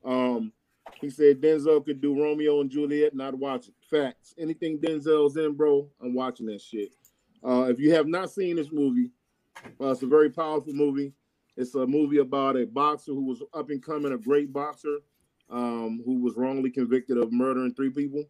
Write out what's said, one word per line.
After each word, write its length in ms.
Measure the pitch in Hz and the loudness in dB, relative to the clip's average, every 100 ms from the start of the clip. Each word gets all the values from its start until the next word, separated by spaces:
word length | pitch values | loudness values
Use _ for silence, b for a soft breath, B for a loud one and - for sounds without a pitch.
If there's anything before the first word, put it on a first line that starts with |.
| 131 | -2
Um, 440 | 127 123 120 110 _ _ _ - - | -2 0 -2 -6 _ _ _ -20 -12
he 80 | 147 | -12
said 320 | 139 147 135 | 6 6 8
Denzel 420 | 151 156 147 151 147 | 4 4 4 4 2
could 160 | 139 | -2
do 180 | 143 139 | -2 0
Romeo 400 | 151 151 151 147 | 0 2 2 2
and 80 | 139 | 0
Juliet, 440 | 139 147 147 151 | -2 -2 0 -2
and 80 | 139 | -4
I'd 140 | 135 131 | -8 -6
watch 320 | 139 131 - | -6 -6 -10
it. 60 | _ _ | _ _
Facts. 440 | 151 135 - _ - | 0 0 -6 _ -10
Anything 420 | 160 160 165 151 | -8 -4 -4 -2
Denzel's 580 | 160 156 147 156 143 143 | -2 -2 2 4 4 2
in, 160 | 156 | -2
bro, 360 | 147 151 143 143 _ | 2 4 4 0 _
I'm 120 | 123 | -6
watching 320 | 127 127 123 110 | -4 -4 -6 -10
that 140 | 101 | -10
shit. 280 | - 110 101 _ _ _ _ _ 123 | -10 -8 -8 _ _ _ _ _ 0
Uh, 180 | 123 127 | 2 2
if 100 | 123 | 2
you 140 | 151 | 4
have 140 | 165 147 | 4 2
not 240 | 175 185 | -2 -4
seen 240 | - 185 170 | -4 -2 -2
this 160 | 147 | -4
movie, 400 | 156 139 123 123 _ _ _ _ - - - | -2 0 2 -2 _ _ _ _ -20 -20 -6
uh, 120 | 135 | -4
it's 100 | 127 | -2
a 60 | 131 | 4
very 220 | 151 151 | 4 4
powerful 440 | 139 160 156 143 | 2 -2 -2 -4
movie. 400 | 139 147 139 139 _ _ _ _ - | 0 0 0 -6 _ _ _ _ -10
It's 200 | 123 139 | -6 -4
a 100 | 127 | 0
movie 300 | 147 143 147 | 0 2 2
about 360 | 131 139 135 131 | 2 0 0 0
a 100 | 113 | -2
boxer 480 | 120 147 147 - | 0 0 0 -6
who 120 | 139 131 | -4 -4
was 160 | 120 139 | -6 -8
up 160 | 160 147 | -10 -8
and 140 | 139 | -8
coming, 280 | 139 151 143 | -6 -4 -4
a 40 | 127 | -4
great 360 | 113 143 147 | 2 2 2
boxer, 440 | 135 151 - 151 147 _ _ _ _ _ | -6 -6 -8 -8 -8 _ _ _ _ _
um, 520 | 120 120 117 113 113 120 | -6 -4 -4 -6 -6 -4
who 160 | 127 | 0
was 140 | 123 110 | 0 0
wrongly 340 | 127 135 131 | -2 0 -2
convicted 480 | 131 120 127 123 120 | -2 0 0 0 0
of 140 | 113 | 2
murdering 420 | 120 131 127 127 | 2 2 0 -2
three 160 | 123 135 | -2 -4
people. 340 | 135 143 139 151 | -2 -4 -6 -10